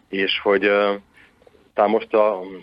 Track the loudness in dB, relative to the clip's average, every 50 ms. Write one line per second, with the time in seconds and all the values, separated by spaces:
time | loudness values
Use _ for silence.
0 | _ _ -6 -6 -4 -4 -4 -2 0 0 0 2 2 2 2 2 2 0 -2 -4
1 | _ _ _ -20 -20 _ _ _ _ _ _ _ _ _ _ 0 2 2 2 0
2 | -2 0 2 2 2 2 0 -2 -8 -12 -16 -18